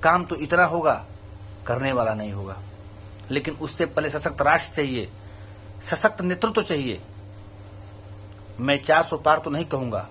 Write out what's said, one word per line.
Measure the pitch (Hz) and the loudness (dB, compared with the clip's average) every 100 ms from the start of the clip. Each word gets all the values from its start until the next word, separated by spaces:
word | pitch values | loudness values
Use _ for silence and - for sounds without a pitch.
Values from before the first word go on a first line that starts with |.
काम | 160 175 | 6 4
तो | 170 156 | 2 -4
इतना | 147 175 | 2 4
होगा, | 175 170 156 110 - - - - - - - | 6 6 4 2 -2 -14 -14 -14 -14 -12 -4
करने | 120 135 | 0 2
वाला | 127 113 | 2 2
नहीं | 107 107 | 0 -4
होगा। | 101 98 95 - - - - - - - | -6 -6 -8 -12 -14 -16 -16 -16 -16 -4
लेकिन | 135 160 | -2 -2
उससे | 147 151 - 170 | -6 -8 -2 0
पहले | - 151 | 2 0
सशक्त | 151 160 143 | -2 -4 2
राष्ट्र | 143 165 - | 6 6 4
चाहिए, | - 143 127 98 - - - - - - - | -2 0 0 -4 -10 -16 -16 -16 -16 -14 -14
सशक्त | - - 214 - | -4 2 2 2
नेतृत्व | 180 180 226 220 | -2 2 2 2
चाहिए। | 190 160 131 92 - - - - - - - - - - - - - - - - | 2 0 0 -4 -8 -16 -16 -16 -16 -16 -16 -16 -16 -16 -16 -16 -16 -16 -16 -4
मैं | 127 143 | 2 2
चार | - 156 | 6 6
सौ | 170 156 | 6 2
पार | 151 156 | 4 4
तो | 156 | 4
नहीं | 143 | -2
कहूंगा | - 135 123 104 92 | -2 -2 -2 -2 -4